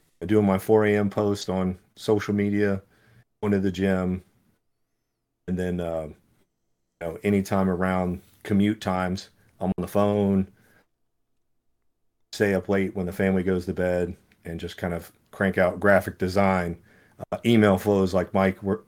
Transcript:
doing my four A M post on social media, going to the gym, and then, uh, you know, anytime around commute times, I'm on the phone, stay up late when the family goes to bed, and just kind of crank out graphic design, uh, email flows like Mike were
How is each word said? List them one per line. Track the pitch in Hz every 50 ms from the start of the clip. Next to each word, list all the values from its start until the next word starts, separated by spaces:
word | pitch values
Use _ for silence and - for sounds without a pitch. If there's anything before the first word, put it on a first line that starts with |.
| _ _ _ - -
doing | 90 107 107 104
my | 98 95 95
four | - - 110 107 107
A | 104 104
M | 104 104 98
post | - 107 104 101 101 98 - -
on | 92 95 92 92 90 - _ _ _
social | - - - 107 104 101 - 104
media, | 104 101 101 101 101 104 101 98 98 - _ _ _ _ _ _ _ _ _ _ -
going | - 104 101
to | 98
the | 95 98 87
gym, | 87 - 98 95 92 92 90 92 90 - _ _ _ _ _ _ _ _ _ _ _ _ _ _ _ _ _ _ _ _ _ _ _ _ -
and | 92 90
then, | 90 90 87 87
uh, | 87 82 82 82 78 78 80 - _ _ _ _ _ _ _ _ _ _ _ _ _ _ _ -
you | 85
know, | 82 80 - -
anytime | 101 101 98 95 - 107 98 95 95
around | 90 87 92 92 92 92 90 90 87 92 - _ _ _ -
commute | - 107 98 101 107 107 -
times, | - 98 92 92 92 90 90 95 - - _ _ _ _ _ -
I'm | - 92 95
on | - 90
the | -
phone, | - 104 104 104 104 104 101 98 98 95 95 - _ _ _ _ _ _ _ _ _ _ _ _ _ _ _ _ _ _ _ _ _ _ _ _ _ _ _ _ _ _ _ _ _ _ _ _ -
stay | - 107 101 98
up | 92 - -
late | 101 98 98 92 -
when | 98 92
the | 87 92
family | - 98 95 95 92 87
goes | 98 92 90 82
to | - 87
bed, | 92 90 90 90 90 90 87 90 - _ _ _ _ -
and | 85 85 85
just | - 85 -
kind | - - 90 87
of | 85 - - _ _ _ _ -
crank | - 101 95 92 -
out | 92 87 90 95
graphic | 98 101 98 92 - 101 87 -
design, | 98 90 92 101 98 95 95 92 87 85 85 - _ _ _ _ _ _ _ - - - -
uh, | - -
email | 117 117 110 107 104 95 92
flows | - 107 101 98 95 90 92
like | 92 87 - -
Mike | 98 95 95 190 - 208
were | 196 196 220 -